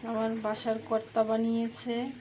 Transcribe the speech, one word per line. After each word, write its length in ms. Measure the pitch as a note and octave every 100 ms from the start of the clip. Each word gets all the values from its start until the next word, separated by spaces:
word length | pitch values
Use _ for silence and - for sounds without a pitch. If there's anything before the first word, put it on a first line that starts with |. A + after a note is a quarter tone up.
| A3+
আমার 220 | A3+ A3+ A3+
বাসার 360 | G#3+ G#3+ A3+ A3 -
কর্তা 340 | A3 A3 A3+
বানিয়েছে। 680 | A3 A3 A3+ A3+ A3+ A#3 B3 A#3 B3+ B3+